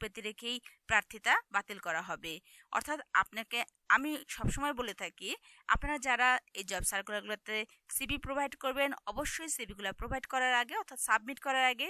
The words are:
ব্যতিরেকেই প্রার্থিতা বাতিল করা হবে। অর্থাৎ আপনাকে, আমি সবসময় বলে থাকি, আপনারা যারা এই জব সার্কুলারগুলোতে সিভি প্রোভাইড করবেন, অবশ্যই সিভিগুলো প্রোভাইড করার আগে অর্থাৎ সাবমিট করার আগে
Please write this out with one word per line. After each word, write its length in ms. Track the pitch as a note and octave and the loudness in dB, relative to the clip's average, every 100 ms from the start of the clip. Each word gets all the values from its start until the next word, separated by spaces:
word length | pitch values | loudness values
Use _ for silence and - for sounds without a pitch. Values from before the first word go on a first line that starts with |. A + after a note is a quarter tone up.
ব্যতিরেকেই 560 | A3 A3+ G#3 G#3+ A#3 B3 - - - | -8 -6 -8 -6 -6 -6 -10 -18 2
প্রার্থিতা 460 | A3 - G#3+ A#3 F4+ - | 2 2 -2 4 4 2
বাতিল 280 | G3+ G3+ G3+ | -2 -2 -4
করা 240 | F3 E3 | -2 -2
হবে। 380 | F#3 D#3 E3+ D#3+ - - _ | -2 -6 -6 -8 -12 -20 _
অর্থাৎ 260 | A3 D4 D4+ - | -2 0 -4 2
আপনাকে, 440 | - G3 G#3+ A3 A#3+ A3+ _ - | 2 4 -2 -4 -4 -4 _ 4
আমি 220 | A3 D4 D4 C#4 | 4 4 -4 -6
সবসময় 440 | - A#3 - C#4+ | -4 -2 0 -2
বলে 220 | B3+ A#3+ | -2 -4
থাকি, 420 | F#3+ F3 - F#3 D4+ - - - | -4 -8 -6 -8 -8 -10 -10 0
আপনারা 300 | - C#4+ D4 | 0 0 -2
যারা 300 | C4 A#3+ B3+ B3+ - | 0 4 4 4 0
এই 100 | - | -10
জব 180 | F#3+ F#3 | -4 -2
সার্কুলারগুলোতে 760 | F3 G3 G3 G#3 G3+ G#3 - G#3+ A3 - - | 0 -2 -4 -6 -4 -6 -4 -4 -6 -12 -8
সিভি 280 | - C4 C#4+ | -6 -2 -4
প্রোভাইড 340 | B3+ C#4 C#4 - | -2 -2 -2 -2
করবেন, 340 | C4+ C4 C#4 - - | -2 2 0 0 -6
অবশ্যই 420 | G#3+ D4 - D#4+ | -4 -4 -4 -4
সিভিগুলো 440 | - A3 G3 G3 | -6 -6 -6 -6
প্রোভাইড 320 | F#3+ A#3+ C4 - | -4 -4 -4 -2
করার 280 | B3+ B3+ | 0 4
আগে 200 | B3 A#3+ G4 | 4 2 -2
অর্থাৎ 240 | G4+ C4 | -6 -6
সাবমিট 380 | - A3 A3 C4+ | 2 2 2 -4
করার 240 | C#4 C4 | 0 4
আগে 220 | B3+ A#3+ | 4 4